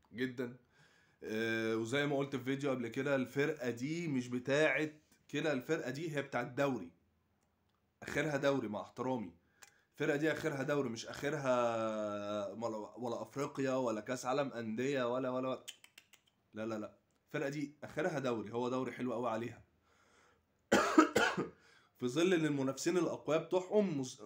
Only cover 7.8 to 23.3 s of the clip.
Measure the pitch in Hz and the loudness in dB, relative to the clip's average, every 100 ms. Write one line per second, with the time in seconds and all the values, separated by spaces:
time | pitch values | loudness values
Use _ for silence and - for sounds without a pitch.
7.8 | _ - - 143 156 143 143 139 110 104 | _ -14 -4 -2 0 2 2 2 0 -4
8.8 | 92 - 127 127 92 80 _ _ - _ | -6 -4 -2 -2 -4 -12 _ _ -20 _
9.8 | _ - 151 143 156 - 156 139 135 143 | _ -4 0 2 2 2 -2 -2 0 0
10.8 | 127 113 - - 143 - 135 123 120 113 | 0 -4 -8 -4 -2 0 2 4 4 2
11.8 | 110 107 107 104 101 104 101 104 113 110 | 0 0 -2 -2 -2 -2 -4 -4 -4 -4
12.8 | 101 110 120 110 107 139 151 147 135 131 | -8 -8 -6 -4 -6 -4 -4 -2 0 2
13.8 | 123 107 117 127 127 139 135 117 113 110 | 2 0 -4 -4 -2 0 0 -4 -4 -2
14.8 | 131 139 120 127 131 127 131 123 - - | 0 0 0 0 0 -2 -2 -4 -8 -18
15.8 | - - - - _ _ _ 107 113 107 | -20 -20 -20 -20 _ _ _ -6 -4 -4
16.8 | 107 - _ _ _ 147 143 151 143 - | -6 -12 _ _ _ -4 -4 -4 -6 -8
17.8 | - - 175 151 131 117 101 117 123 131 | -8 -2 0 0 0 -2 -2 -2 0 0
18.8 | 123 107 123 113 123 110 113 113 - _ | -2 -4 -4 -2 -2 -2 -4 -10 -20 _
19.8 | _ _ _ _ _ _ _ _ - - | _ _ _ _ _ _ _ _ 2 4
20.8 | - - - - - - - - - - | 6 6 6 6 2 0 -4 -8 -20 -20
21.8 | _ - 123 143 180 175 151 143 131 135 | _ -6 -2 2 4 4 4 2 0 0
22.8 | 165 180 151 107 - | 2 2 2 0 0